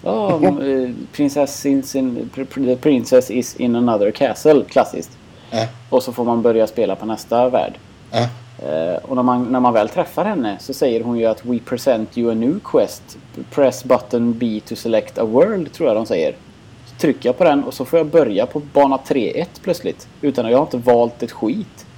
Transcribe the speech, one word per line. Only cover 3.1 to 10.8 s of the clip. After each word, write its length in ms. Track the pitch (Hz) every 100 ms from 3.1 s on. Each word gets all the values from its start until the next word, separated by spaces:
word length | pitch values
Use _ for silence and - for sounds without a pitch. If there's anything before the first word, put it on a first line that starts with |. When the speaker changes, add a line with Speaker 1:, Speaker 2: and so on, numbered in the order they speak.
| 127 -
Speaker 1:
is 260 | 123 120 -
in 200 | 123 117
another 340 | 120 107 101
castle", 540 | 113 135 107 151 147 143
klassiskt. 420 | 135 113 - - - - - -
Speaker 2:
Ja. 160 | 113 113 - -
Speaker 1:
Och 120 | 127
så 100 | 123
får 120 | 120
man 180 | 120 117
börja 240 | 117 113 110
spela 300 | - 101 95
på 100 | 110
nästa 420 | 110 - 117 127
värld. 240 | 123 69 - - - -
Speaker 2:
Ja. 120 | 113 120 - - - 67
Speaker 1:
Eh, 260 | 78 82 90
och 140 | - 127
när 60 |
man, 220 | 127 123
när 160 | 123 127
man 120 | 123
väl 160 | 113 107
träffar 360 | 175 165 -
henne 320 | 190 196 110 98
så 140 | -
säger 260 | 131